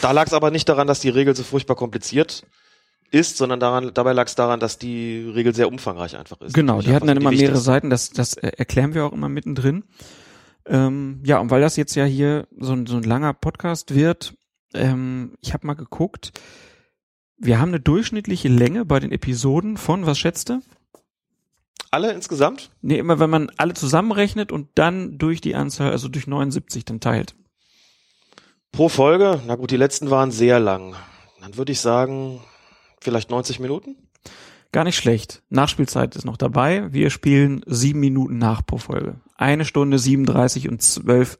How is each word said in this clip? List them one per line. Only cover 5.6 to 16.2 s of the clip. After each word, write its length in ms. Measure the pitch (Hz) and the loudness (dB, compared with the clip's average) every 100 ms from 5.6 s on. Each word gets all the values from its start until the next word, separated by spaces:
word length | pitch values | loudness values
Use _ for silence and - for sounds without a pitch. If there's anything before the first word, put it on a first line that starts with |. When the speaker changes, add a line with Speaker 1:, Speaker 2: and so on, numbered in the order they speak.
| 104 | 0
Speaker 1:
umfangreich 460 | 127 107 87 87 - | 0 -8 -8 -10 -12
einfach 240 | - - | -18 -16
ist. 100 | - | -2
Speaker 2:
Genau, 220 | 131 139 | 2 2
Speaker 1:
Natürlich 140 | 107 110 | 2 2
Speaker 2:
die 60 | |
hatten 140 | 143 151 | 4 4
Speaker 1:
einfach 60 | |
Speaker 2:
dann 80 | 139 | 4
Speaker 1:
so 80 | 143 | 4
die 60 | 135 | 4
Speaker 2:
immer 60 | |
mehrere 120 | 139 | 4
Speaker 1:
wichtigsten. 100 | 135 | 4
Speaker 2:
Seiten, 260 | 127 135 147 | 4 2 2
das, 200 | 123 - | -2 -2
das, 240 | - 120 | -4 -4
äh, 180 | - - - | -4 -6 -6
erklären 340 | 123 127 143 | -2 0 0
wir 140 | 156 147 | 0 -4
auch 60 | |
immer 180 | 143 143 | -4 -6
mittendrin. 540 | 143 - 131 135 175 - _ - - - - _ _ - | -6 -6 -2 0 -2 -8 _ -20 -20 -20 -20 _ _ -2
Ähm, 540 | 131 131 139 135 135 139 | 2 2 -2 -6 -4 0
ja, 140 | 131 | 2
und 100 | 117 | 4
weil 100 | 131 | 2
das 160 | 156 - | 2 0
jetzt 180 | 143 | -2
ja 120 | 147 139 | 0 0
hier 420 | 135 143 147 - - | 2 0 -2 -6 -8
so 140 | 131 | -4
ein, 140 | 127 117 | -4 -2
so 100 | 120 | -2
ein 60 | |
langer 320 | 113 123 151 | 0 0 0
Podcast 600 | - 165 - 175 165 - | -2 -6 -4 -6 -6 -2
wird, 400 | 139 160 175 - - _ _ _ | 2 2 0 -8 -18 _ _ _
ähm, 640 | - 131 127 127 127 123 - | -2 0 0 -4 -8 -10 -12
ich 100 | - | -8
hab 100 | 147 | -6
mal 120 | 151 | -6
geguckt, 580 | 147 135 - 180 - | -8 -10 -6 -6 -6